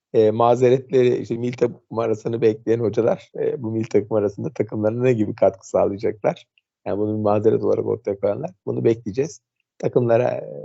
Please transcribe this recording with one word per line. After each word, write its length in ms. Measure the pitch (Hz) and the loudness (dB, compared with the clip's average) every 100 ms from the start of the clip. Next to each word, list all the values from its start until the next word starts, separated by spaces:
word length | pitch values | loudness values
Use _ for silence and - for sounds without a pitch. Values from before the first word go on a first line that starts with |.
| _ | _
e, 160 | 120 107 | 2 4
mazeretleri, 840 | 110 117 120 127 131 127 131 123 120 | 4 4 6 4 4 2 2 2 2
işte 200 | 104 113 | -2 -6
milli 200 | 123 123 | -6 -2
takım 420 | 120 - _ 110 | -4 -4 _ -6
arasını 420 | 117 107 - 117 | -2 -4 -4 0
bekleyen 400 | 117 110 - 117 | 0 0 -2 0
hocalar, 500 | 113 120 113 - - - | 0 0 0 -2 -6 -6
e, 240 | - 151 | -4 -4
bu 80 | 113 | -6
milli 180 | 113 110 | -6 -2
takım 240 | 104 104 | -2 0
arasında 400 | 110 101 98 117 | 0 -2 -4 -8
takımlarına 500 | - 104 107 107 117 | -6 -6 -2 -2 0
ne 100 | 123 | 0
gibi 220 | 120 107 | 0 -2
katkı 340 | 110 98 - - | 0 0 0 -2
sağlayacaklar? 800 | 95 92 98 107 - 143 170 _ _ _ _ - | 0 0 -2 -6 -2 -4 -4 _ _ _ _ -8
Yani 120 | 98 | -4
bunu 200 | 107 107 | -2 -2
bir 40 | |
mazeret 420 | 107 107 110 113 | 0 2 2 2
olarak 220 | 101 101 107 | 0 0 -2
ortaya 340 | 104 - 98 | -4 -4 -4
koyanlar. 300 | 101 107 160 - - | -4 -4 -8 -10 -8
Bunu 180 | 120 | -2
bekleyeceğiz. 560 | 123 113 107 98 151 - _ _ _ _ | 0 0 -4 -6 -6 -8 _ _ _ _
Takımlara, 500 | 165 - 120 117 123 | -2 0 2 2 2
e, 160 | 123 - 147 | -2 -8 -14